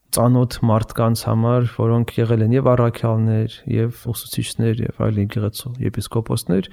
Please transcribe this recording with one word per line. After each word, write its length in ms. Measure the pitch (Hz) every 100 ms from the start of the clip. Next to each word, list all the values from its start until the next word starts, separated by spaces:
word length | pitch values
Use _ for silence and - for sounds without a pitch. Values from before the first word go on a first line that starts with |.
| -
ծանոթ 440 | - 120 123 123 -
մարդկանց 640 | 113 110 - - 113 113
համար, 460 | 110 110 117 123 120
որոնք 420 | - 113 117 117
եղել 300 | - 113 113
են 100 | 110
և 140 | 131 131
առաքյալներ, 840 | 123 117 - 113 113 110 110 110 - -
և 340 | 110 117 -
ուսուցիչներ, 720 | 120 113 - - 113 - 113 113
և 200 | - -
այլ 240 | 110 104
եկեղեցու 500 | 101 107 104 - 123 123
եպիսկոպոսներ, 880 | 110 - - 113 110 107 - 185 185